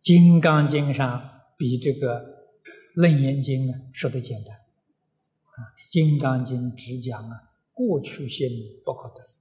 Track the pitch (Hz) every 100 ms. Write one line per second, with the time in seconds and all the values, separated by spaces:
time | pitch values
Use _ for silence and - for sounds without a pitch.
0 | - 175 175 170 160 151 147 147 143 135
1 | 127 123 - - _ _ 127 123 139 117
2 | 123 117 - - _ _ - - _ -
3 | 170 147 135 143 135 131 131 127 - -
4 | 143 131 120 113 104 104 _ _ _ _
5 | _ _ _ _ _ - 113 _ _ 165
6 | 156 147 131 127 123 127 123 120 120 127
7 | 123 107 113 113 _ _ _ - 247 156
8 | - - 123 - 131 117 107 - - -
9 | 120 - - _